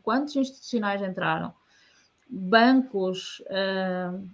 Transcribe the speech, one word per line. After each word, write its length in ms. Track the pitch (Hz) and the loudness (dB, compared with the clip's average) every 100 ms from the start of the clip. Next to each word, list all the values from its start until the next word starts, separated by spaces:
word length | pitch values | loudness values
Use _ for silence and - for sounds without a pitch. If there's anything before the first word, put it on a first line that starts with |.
quantos 340 | - 240 294 277 | -2 0 0 -2
institucionais 640 | 262 - - 240 208 202 | -2 -4 -6 -4 -2 -2
entraram, 540 | 196 185 165 160 170 - _ _ _ _ _ _ - | -4 -4 -2 -2 -4 -12 _ _ _ _ _ _ -14
bancos, 1120 | 233 185 220 240 262 262 202 185 185 - - - | -8 4 6 8 6 4 0 -2 -2 -8 -14 -8
ah, 720 | 190 196 190 185 180 180 185 196 | -4 -2 -2 -2 -2 -4 -8 -10